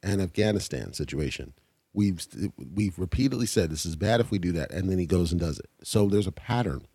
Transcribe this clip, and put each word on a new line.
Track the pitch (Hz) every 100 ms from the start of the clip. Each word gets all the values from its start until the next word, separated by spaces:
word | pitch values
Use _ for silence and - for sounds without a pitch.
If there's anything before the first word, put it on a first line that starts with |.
And | 98 101
Afghanistan | 92 92 107 101 - 65 -
situation. | - 71 71 71 - 69 - _ _ _
We've, | 101 101 87 - - 98 -
we've | 65 95 104 87
repeatedly | 90 - 135 131 113
said, | - 85
"This | 78 87
is | 78
bad | 101 117
if | 113
we | 98
do | 87
that," | 85 -
and | 82 95
then | 92
he | 85
goes | 92 87
and | 85
does | 82 73
it. | - _
So | - 110 101
there's | 104 92
a |
pattern | - - 120 107 67 -